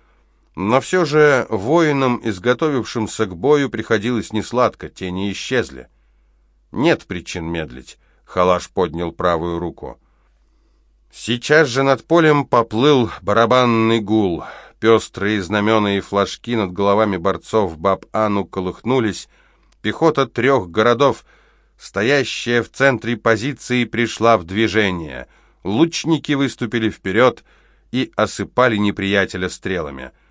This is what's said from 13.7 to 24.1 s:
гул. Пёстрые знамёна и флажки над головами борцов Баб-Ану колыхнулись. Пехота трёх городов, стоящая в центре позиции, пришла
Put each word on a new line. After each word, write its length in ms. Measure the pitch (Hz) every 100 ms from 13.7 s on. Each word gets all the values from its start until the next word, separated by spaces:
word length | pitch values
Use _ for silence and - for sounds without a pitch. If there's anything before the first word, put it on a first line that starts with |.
| 113 113 113
гул. 420 | 101 110 98 80 - - - _
Пёстрые 600 | 110 113 - - 101 107
знамёна 540 | 87 104 104 110 104 101
и 40 |
флажки 560 | - 101 95 - - 120
над 160 | 95
головами 440 | 90 101 101 107 92
борцов 600 | 92 85 - 110 95 80
Баб-Ану 680 | 95 95 - 110 107 101
колыхнулись. 840 | 90 98 92 87 113 131 110 90 - _ _ _ _ _
Пехота 460 | 107 - 160 147 127
трёх 440 | - 135 135 87
городов, 540 | 90 113 120 139 - _ _ _ _ _ _
стоящая 840 | - 98 113 143 123 - - 120
в 60 | 113
центре 460 | - 139 113 110 120
позиции, 680 | 117 110 131 123 - 123
пришла 520 | 117 107 113